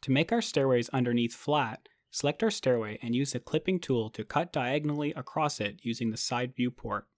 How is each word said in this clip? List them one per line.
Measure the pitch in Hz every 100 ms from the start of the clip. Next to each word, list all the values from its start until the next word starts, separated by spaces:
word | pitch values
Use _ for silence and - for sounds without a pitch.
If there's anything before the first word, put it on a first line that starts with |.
To | -
make | 131 165
our | 233
stairways | 226 - 135 123 117
underneath | 135 123 120 117 -
flat, | - 147 123 113 - _ _
select | - 143 -
our | 226
stairway | 202 131 120 107 107
and | 117
use | 120 139
the | 127
clipping | - - - 185
tool | - 127 110
to | -
cut | 107 - 175
diagonally | - 123 143 151 147 147
across | - 131 - 147 -
it | 104 104
using | 117 113 117
the | 110
side | - 123 127 127
viewport. | 123 127 113 104 -